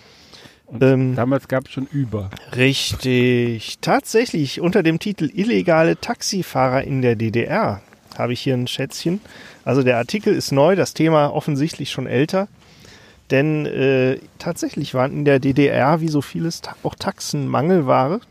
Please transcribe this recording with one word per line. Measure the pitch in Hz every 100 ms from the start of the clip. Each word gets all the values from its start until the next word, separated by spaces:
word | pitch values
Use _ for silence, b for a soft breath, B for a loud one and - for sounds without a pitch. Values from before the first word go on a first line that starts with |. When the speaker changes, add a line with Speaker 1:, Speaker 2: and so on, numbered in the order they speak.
| B B B B B B B
Speaker 1:
Und | 110
Speaker 2:
Ähm, | 131 131 131 123
Speaker 1:
damals | 123 135 -
gab's | 131 127
schon | - 131
Uber. | 147 131 104 98 - - 120
Speaker 2:
Richtig. | 127 139 - - 127 123 123 123 120 113 - -
Tatsächlich | - 220 - 220 240 175 135 -
unter | 170 202
dem | 160 160
Titel | - 202 156
Illegale | - 208 208 185 160 165 -
Taxifahrer | - 240 - 196 165 135 131 131
in | 135 135
der | 127 113
D | 113
D | 107
R | 113 175 190 101 - - _ -
habe | 117
ich | 120
hier | -
ein | 127 123
Schätzchen. | - 135 - 170 190 - B B B -
Also | 131
der | 127 120
Artikel | 120 214 208
ist | 156 -
neu, | 139 151 190
das | 135
Thema | - 160 160 147
offensichtlich | 147 151 143 156 - 147
schon | - 123
älter. | 120 151 185 202 _ B B B B B B -
Denn, | 135 151 151 147
äh, | - 135 135 127 131 - -
tatsächlich | - 170 311 - 143
waren | 131 131
in | 147 147
der | 139
D | 127
D | 139 139
R, | 117 127 165
wie | 160
so | 147
vieles, | - 170 165 160
ta-, | - -
auch | - -
Taxen | - - - 147 131
Mangelware. | 127 143 185 131 131 131 202 -